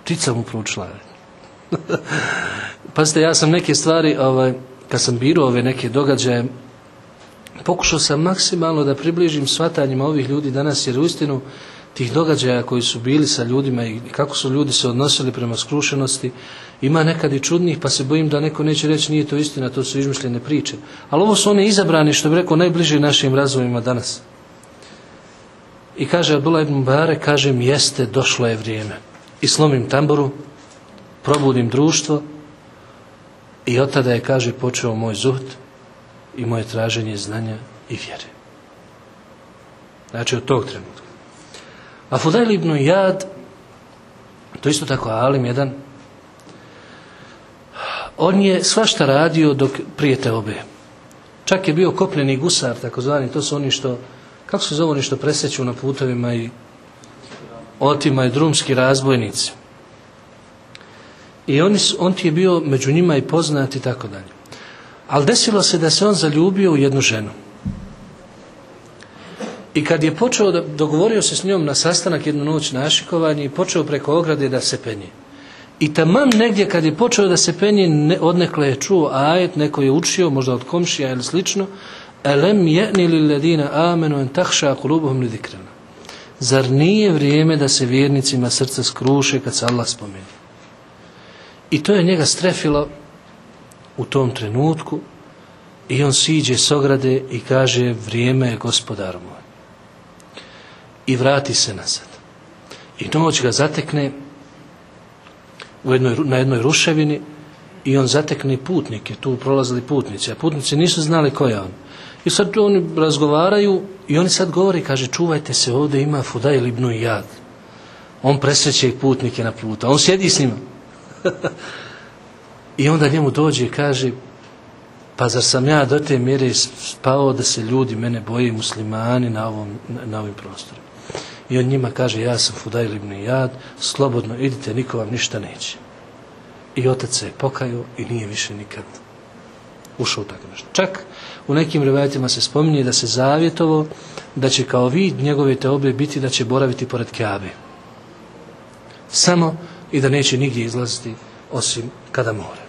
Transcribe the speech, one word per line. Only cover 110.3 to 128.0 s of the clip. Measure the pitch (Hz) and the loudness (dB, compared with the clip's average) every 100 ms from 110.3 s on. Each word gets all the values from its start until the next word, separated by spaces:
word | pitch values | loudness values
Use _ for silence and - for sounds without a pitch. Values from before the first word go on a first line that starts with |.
a | |
putnici | 110 160 151 131 143 | -4 -4 -2 -2 2
nisu | 170 165 | 2 2
znali | 151 165 143 | 2 2 2
ko | - 135 | 2 0
je | 107 | 0
on. | 92 - - - - - | -6 -14 -20 -20 -20 -6
I | 170 | -2
sad | - 190 220 | 0 2 2
oni | 208 196 165 160 | 4 4 2 0
razgovaraju | 156 156 151 151 180 208 202 190 - - - | 2 2 2 4 4 4 4 2 -2 -16 -2
i | 147 | 2
oni | 180 | 2
sad | - 180 | 2 0
govore, | 160 196 170 | 2 2 2
kaže: | - 135 127 | -2 -4 -2
„Čuvajte | - 170 151 156 | -2 0 -2 -2
se, | 131 - | -2 0
ovdje | 123 147 139 | 0 2 0
ima | 147 147 | 0 -2
Fudajl | 120 123 135 139 123 | -4 -2 2 2 0
ibn | 117 | -2
Iyad. | 127 110 117 104 - - - - - - - - - - | -2 0 -2 -4 -8 -18 -20 -20 -20 -20 -20 -20 -20 -2
On | 131 139 | 2 2
presreće | 139 139 151 131 127 120 | 2 2 2 2 0 2
putnike | 135 127 120 117 | 0 2 -2 -4
na | 113 | -6
putu.” | - 110 107 117 | -6 -10 -4 2
On | 147 | 4
sjedi | 175 190 185 | 4 2 2
s | - | 2
njima. | 135 104 - - - - - - | 0 -2 -12 -20 -20 -20 -20 -6
<laughs> | 185 - 110 - - - - - - - - - - - - - | -6 -4 -8 -8 -16 -16 -18 -20 -20 -20 -20 -20 -20 -20 -14 -2
I | 143 | 2
onda | 160 147 | 4 4
njemu | 156 143 | 4 2
dođe | 131 156 127 120 | 2 2 2 -2
i | |
kaže: | - 147 127 127 - - - - - - - - - - - | 0 -2 0 -2 -4 -14 -20 -20 -20 -20 -20 -20 -20 -20 -2
„Pa | 123 | 0
zar | 123 | 2
sam | - 135 135 | 2 2 4
ja | 151 | 4
do | 131 139 | 4 0
te | 151 135 | 2 0
mjere | 123 139 131 | 2 2 0
spao | 107 - - - - 135 135 139 | 0 -4 -6 -14 -4 0 2 2
da | 123 | 2
se | 113 - | -2 -2
ljudi | 110 127 120 | 0 0 0
mene | 110 | -2